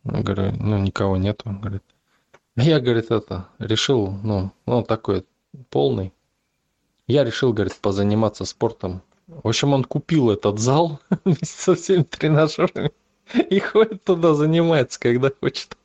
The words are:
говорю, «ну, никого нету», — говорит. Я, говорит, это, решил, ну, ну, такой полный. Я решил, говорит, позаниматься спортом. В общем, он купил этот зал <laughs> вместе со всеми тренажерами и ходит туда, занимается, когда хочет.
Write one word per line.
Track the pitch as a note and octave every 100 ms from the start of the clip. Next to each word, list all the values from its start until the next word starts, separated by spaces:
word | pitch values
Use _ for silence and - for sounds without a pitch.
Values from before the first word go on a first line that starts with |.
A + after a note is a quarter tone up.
говорю, | - - G2+ G2 G2 G#2
«ну, | G#2+ G#2
никого | G2 - G2 F#2+
нету», — | G2 G#2 A2+ G2
говорит. | G#2+ G2 _ _ _ _ _ _ _ -
Я, | C#3+ D3+
говорит, | B2 A#2 A2
это, | A2 - F#2+ F#2 _
решил, | G#2+ A2 - B2+ G2 G2
ну, | G#2+ G#2 F#2+ _ -
ну, | A#2+
такой | - A2 - F#2+ - _ _ C3+ B2+
полный. | C#3 C#3+ A2+ F#2+ _ _ _ _ _ _ _ _ _ -
Я | C#3
решил, | A#2+ - C3
говорит, | G#2+ F#2 -
позаниматься | G2+ G2 G2+ G#2+ A2 -
спортом. | F#2+ - A2+ - F#2+ F2+ _ _ _
В | E3 G#2+
общем, | A2+ C#3+
он | C#3
купил | B2+ D3 - D#3+ A#2+
этот | G2+ G#2 G#2
зал | A#2+ C#3+ E3+ D3 _
<laughs> | -
вместе | G3 D#3 D#3+
со | - -
всеми | F3+ - F#3
тренажерами | - - D#3 D#3 D#3 - F3+ - - _ _ _ _ - -
и | G3
ходит | - G#3 A3 G3+
туда, | - F3 E3+
занимается, | D3+ D3+ E3 E3 D#3 B2 -
когда | B2 A#2+ C3+ -
хочет. | - - - -